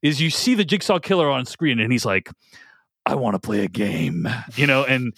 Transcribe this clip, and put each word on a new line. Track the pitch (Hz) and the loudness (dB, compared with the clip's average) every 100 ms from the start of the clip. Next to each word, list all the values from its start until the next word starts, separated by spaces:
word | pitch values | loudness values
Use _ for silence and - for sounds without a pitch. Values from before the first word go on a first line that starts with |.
is | 147 143 | 0 2
you | 160 | 0
see | - - | 0 0
the | 247 | 2
Jigsaw | 185 202 - 185 | 2 0 2 0
killer | - 196 151 | 2 2 2
on | 135 127 | 0 -4
screen | - 160 117 | -2 0 2
and | 110 | 2
he's | 123 | 0
like, | 117 95 - - _ - - _ _ _ - | 2 -2 -2 -20 _ -20 -20 _ _ _ -4
I | |
wanna | 139 120 98 | 0 0 -2
play | - 104 | -2 -2
a | 101 | -2
game, | 98 101 82 78 85 82 117 - | -2 -4 -2 -2 -2 -4 -6 -8
you | - 143 | -2 2
know, | 135 | 2
and, | 135 131 | 2 0
and | 123 | -2